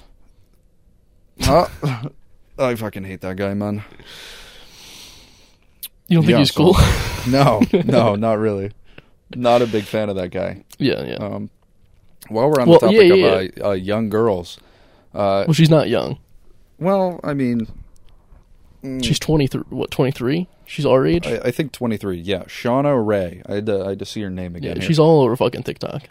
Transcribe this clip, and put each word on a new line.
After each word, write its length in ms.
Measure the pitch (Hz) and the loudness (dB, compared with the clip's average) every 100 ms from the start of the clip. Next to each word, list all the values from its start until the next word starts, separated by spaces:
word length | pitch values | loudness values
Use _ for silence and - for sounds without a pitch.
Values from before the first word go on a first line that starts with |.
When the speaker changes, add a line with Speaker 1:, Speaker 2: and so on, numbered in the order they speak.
| _ _ - _ _ _ _ _ _ _ _ _ _ - | _ _ -20 _ _ _ _ _ _ _ _ _ _ -4
Speaker 1:
Huh? 260 | - 151 - - | 2 2 2 -4
<laughs> 760 | 147 117 143 - - - _ - | -6 -6 -10 -16 -20 -20 _ -4
I 160 | 131 113 | -4 -2
fucking 280 | 107 98 95 | -6 -10 -12
hate 160 | 92 | -10
that 140 | 92 95 | -10 -6
guy, 180 | 98 101 | -4 -4
man. 280 | 104 104 - - - - - - - - - - - - - - - _ _ _ _ _ - _ - | -4 -6 -10 -20 -20 -20 -20 -20 -20 -20 -20 -20 -20 -20 -20 -20 -20 _ _ _ _ _ -20 _ 0
Speaker 2:
You 100 | 170 | 4
don't 60 | 160 | 4
think 40 | |
Speaker 1:
Yeah, 40 | 147 | 4
Speaker 2:
he's 160 | 135 | 2
Speaker 1:
so 200 | - 170 | 4 4
Speaker 2:
cool? 20 | 185 - - - | 6 4 4 -4
<laughs> 260 | - 120 | -6 -2
Speaker 1:
No, 300 | 135 139 107 - 185 160 | 2 4 4 2 2 2
no, 300 | 123 113 101 | 2 2 0
not 180 | 113 | 0
really. 380 | 107 110 101 101 - - - _ _ _ 120 | 0 0 -2 -6 -12 -20 -20 _ _ _ -2
Not 260 | 120 120 | 2 4
a 40 | 117 | 2
big 180 | 107 98 | -2 -4
fan 240 | 107 104 | -4 -4
of 60 | 95 | -4
that 120 | 90 | -6
guy. 340 | 92 95 95 _ - | -6 -6 -8 _ -4
Speaker 2:
Yeah, 260 | 139 - | -4 -2
yeah. 120 | 62 - | -6 -8
Speaker 1:
Um, 340 | 104 104 104 _ _ _ _ _ _ - - | -8 -8 -12 _ _ _ _ _ _ -20 -8
while 220 | 107 143 | -2 0
we're 100 | 143 | 2
on 60 | 165 | 6
Speaker 2:
Well, 80 | 170 | 6
Speaker 1:
the 80 | 120 | 6
topic 140 | 220 180 | 6 8
Speaker 2:
yeah, 40 | 190 | 6
yeah, 100 | 165 95 | 4 0
Speaker 1:
of, 100 | 95 - | -4 -4
uh, 80 | 104 | -4
uh, 20 | |
young 360 | 95 92 107 107 | -2 -2 -4 -2
girls, 500 | 107 117 90 85 - _ _ _ _ _ - | 0 0 0 -6 -18 _ _ _ _ _ -2
uh, 300 | 98 98 127 | 0 0 2
Speaker 2:
Well, 60 | |
she's 160 | 151 160 | 4 6
not 180 | 156 110 | 6 4
young. 300 | 104 60 - _ - - - _ - | -2 -2 -8 _ -20 -20 -20 _ -6
Speaker 1:
well, 400 | 170 196 185 170 | -2 0 -2 -4
I 100 | - | -6
mean, 340 | 139 123 120 107 - - - - - _ - _ _ - - | -4 -2 -2 -6 -12 -20 -20 -20 -20 _ -20 _ _ -20 -18
mm, 200 | 135 131 | -12 -6
Speaker 2:
She's 140 | 120 - | -2 -2
twenty-three. 440 | - 156 131 135 - | 0 0 0 -4 -10
What, 200 | 123 - | -8 -8
twenty-three? 580 | - 131 - 120 165 180 _ - | -2 -2 -2 -4 -4 -6 _ -16
She's 200 | - 139 | -4 2
our 200 | 131 151 | 4 4
age? 180 | 170 160 | 0 -2
Speaker 1:
I, 140 | 117 123 | -4 -4
I 60 | |
think 200 | - - | -4 -6
twenty-three, 460 | - 120 104 101 87 | -4 -4 -4 -6 -6
yeah. 240 | 87 92 | -4 -6
Shauna 600 | - - 123 131 143 131 | -6 -8 -2 0 2 0
Ray. 380 | 107 101 90 92 - | 2 0 -2 -8 -8
I 80 | 101 | -6
had 100 | 110 | -2
to, 180 | 98 | -4
I 60 | 95 | -4
had 100 | 98 | -8
to 60 | 101 | -8
see 160 | 113 | -10
her 80 | 101 | -8
name 260 | 92 90 87 | -8 -10 -10
again 180 | - - | -8 -6
Speaker 2:
Yeah, 40 | |
Speaker 1:
here. 60 | 95 | 0
Speaker 2:
she's 120 | 156 | 2
all 220 | 156 156 | 4 6
over 140 | 123 123 | 4 2
fucking 280 | - - | -2 -4
TikTok. 400 | - - - 147 - | -10 -10 -10 -10 -14